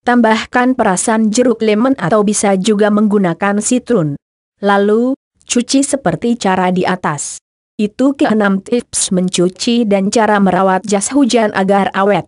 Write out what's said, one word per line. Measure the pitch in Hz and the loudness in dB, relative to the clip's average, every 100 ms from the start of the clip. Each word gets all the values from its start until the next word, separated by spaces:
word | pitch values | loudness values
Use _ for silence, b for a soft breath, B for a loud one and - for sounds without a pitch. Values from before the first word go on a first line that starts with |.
Tambahkan | - 247 220 220 - 254 247 | 0 2 2 0 -2 -2 0
perasan | 254 220 180 - 220 220 | 0 0 0 0 0 0
jeruk | 220 240 226 | 0 0 0
lemon | 220 208 262 269 | 0 2 0 0
atau | 170 214 208 | 0 0 0
bisa | 208 202 196 | 0 0 0
juga | 196 202 208 | 0 2 2
menggunakan | 208 214 208 185 165 202 202 | 2 2 2 0 -2 -2 -2
sitrun. | 208 247 - 233 151 143 _ _ _ _ | -2 -2 0 0 0 -4 _ _ _ _
Lalu, | 202 202 202 214 247 277 _ _ - | 0 2 2 2 0 -4 _ _ -4
cuci | 247 240 269 277 | -4 0 0 0
seperti | 269 175 160 240 233 | -2 -2 -2 -2 -2
cara | 196 185 180 | -2 0 0
di | 180 - | 0 -2
atas. | 185 175 143 - - _ _ _ - | -2 -4 -6 -8 -14 _ _ _ -6
Itu | 208 - 269 277 | -6 -2 -2 0
keenam | 294 214 202 190 | 0 0 0 -2
tips | - 240 - - - 180 | -2 -4 -4 -6 -2 -2
mencuci | 185 - 180 - - 233 220 | -2 0 -2 -2 -2 0 0
dan | 196 190 | 0 0
cara | 233 208 208 | 0 2 2
merawat | 196 180 190 185 196 | 2 2 2 0 -2
jas | 202 - 277 | -4 -2 0
hujan | 247 240 214 196 | 2 2 0 0
agar | 196 196 185 - | 0 2 0 0
awet. | 196 185 | 0 0